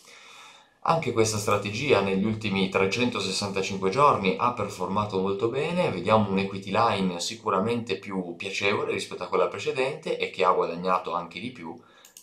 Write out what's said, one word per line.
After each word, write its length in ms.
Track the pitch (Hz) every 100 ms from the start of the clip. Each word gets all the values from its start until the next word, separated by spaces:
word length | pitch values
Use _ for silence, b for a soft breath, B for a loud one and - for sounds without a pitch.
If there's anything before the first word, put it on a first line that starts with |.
| B B B B B B B B
Anche 320 | - 160 -
questa 260 | 110 107 107
strategia 640 | - 101 104 107 143 104
negli 240 | 98 95 107
ultimi 440 | 107 107 98 95
trecentosessantacinque 1200 | 98 95 117 123 107 95 92 98 98 92 95 95
giorni 440 | 113 143 110 95 -
ha 140 | 120
performato 680 | 110 98 - 90 98 104 95
molto 300 | 98 98 117
bene, 420 | 131 160 180 156
vediamo 360 | 92 92 110 101
un 120 | 95
equity 320 | 95 98 95
line 480 | 101 113 98 92 87
sicuramente 800 | - 110 107 95 110 120 101 95
più 360 | 104 95 87 85
piacevole 580 | 98 - 101 101 87
rispetto 300 | 95 - -
a 40 | 90
quella 200 | 92 90
precedente 680 | 104 151 135 131 156 175 156
e 140 | 92
che 120 | -
ha 100 | 90
guadagnato 600 | 90 85 85 92 90 82
anche 260 | 85 85 90
di 120 | 110
più, 280 | - 82 85 B B B B